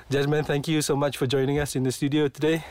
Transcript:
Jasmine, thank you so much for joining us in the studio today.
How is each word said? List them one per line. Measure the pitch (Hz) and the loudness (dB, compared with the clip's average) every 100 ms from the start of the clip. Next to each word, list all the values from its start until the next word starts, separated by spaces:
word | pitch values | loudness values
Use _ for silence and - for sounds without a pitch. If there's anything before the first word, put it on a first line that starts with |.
| - | -4
Jasmine, | 139 143 151 | 0 2 0
thank | 147 143 139 | 0 -2 0
you | 156 | 0
so | 143 | 2
much | 139 143 - | 0 0 0
for | 135 | 0
joining | 135 135 143 | 2 2 0
us | 143 | -2
in | 131 | -2
the | 127 | -2
studio | - 143 151 143 | 0 0 2 0
today. | - 151 160 - | 0 0 0 -4